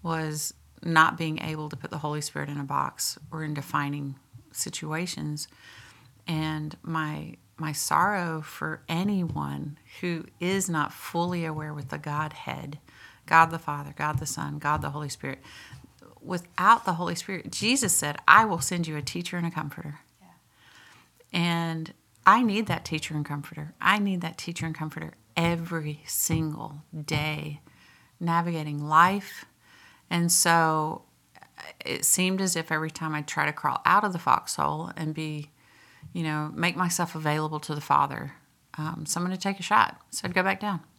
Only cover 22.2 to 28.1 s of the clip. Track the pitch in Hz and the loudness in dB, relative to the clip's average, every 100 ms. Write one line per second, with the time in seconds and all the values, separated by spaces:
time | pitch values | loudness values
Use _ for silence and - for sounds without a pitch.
22.2 | - 214 240 202 220 165 - 156 - 156 | 8 8 6 2 0 -2 -2 -6 -4 -4
23.2 | 147 143 143 156 151 - - 208 202 185 | -4 -6 -8 -10 -12 0 2 4 2 0
24.2 | 170 - - 175 165 160 156 156 160 - | -4 -8 -8 -4 -4 -4 -8 -8 -12 -14
25.2 | _ - 170 170 165 165 151 151 - - | _ 0 2 0 -2 -4 -4 -8 -8 -4
26.2 | - 160 156 151 - 147 - 160 147 151 | 0 0 0 -4 -10 -12 -12 -10 -2 -2
27.2 | 151 151 151 151 - - - - _ | 0 -4 -8 -12 -16 -20 -20 -20 _